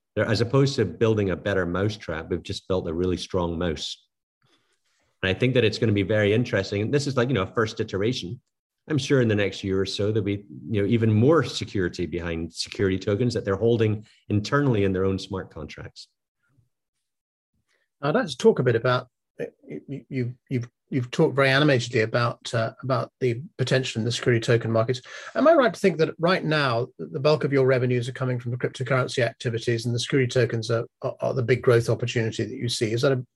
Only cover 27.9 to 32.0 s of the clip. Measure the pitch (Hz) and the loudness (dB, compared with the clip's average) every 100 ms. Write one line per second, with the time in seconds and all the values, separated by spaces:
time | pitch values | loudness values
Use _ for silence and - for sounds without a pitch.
27.9 | 123 120 127 127 123 120 123 123 - 127 | 0 -2 -4 -4 -4 -4 -4 -4 -4 -2
28.9 | 135 120 - 117 - 127 113 123 117 120 | 0 0 0 -2 -2 -6 -4 -2 -2 -2
29.9 | 117 - 143 123 127 117 117 110 117 120 | -4 0 0 2 2 2 0 -2 -2 -4
30.9 | - 131 - 123 - 113 123 - 117 120 | -8 -10 -4 -4 0 0 2 4 4 4
31.9 | 113 | -2